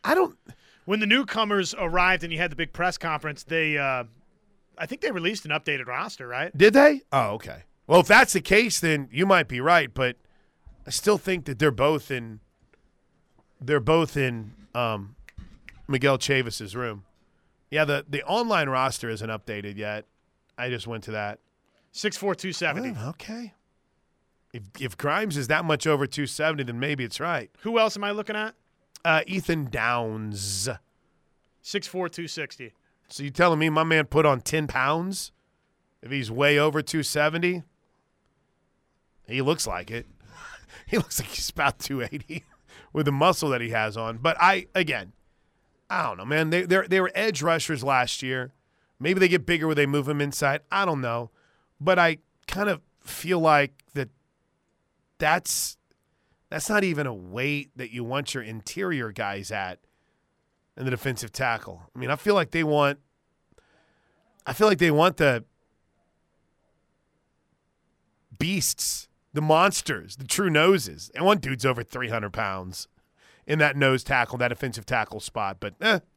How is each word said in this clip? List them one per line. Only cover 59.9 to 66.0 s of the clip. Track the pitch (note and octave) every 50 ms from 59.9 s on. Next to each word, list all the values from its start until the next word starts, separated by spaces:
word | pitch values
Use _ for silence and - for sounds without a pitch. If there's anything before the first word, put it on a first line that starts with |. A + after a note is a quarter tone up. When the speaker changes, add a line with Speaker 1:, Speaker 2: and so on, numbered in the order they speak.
| _ _ _ _ _ _ _ _ _ _ _ _ _ _ _ _ _
Speaker 1:
in | - C3
the | C3
defensive | B2+ A#2 - C#3 B2 A2 - A2+
tackle. | - - C3 B2 A#2 G#2+ - G2 F#2 E2+ F2 - _
I | B2
mean, | B2+ B2
I | C#3+
feel | D3+ - G#3 G3+
like | G3 E3 -
they | - E3 D#3+
want, | D3+ D3+ D3 C#3+ C#3 C#3+ - _ _ _ _ _ _ _ _ _ _ _ _ _ _ _ _ _ _ _ _ _ _ _ _ _ _ _ _ _
I | - A#2+
feel | - G#3
like | G#3+ G3+ C#3
they | E3+ E3+
want | D3 D3+ E3 F#3 -
the | - D#3+ C#3+ B2 A#2 A2 _ _ _ _ _ _ _ _ _ _ _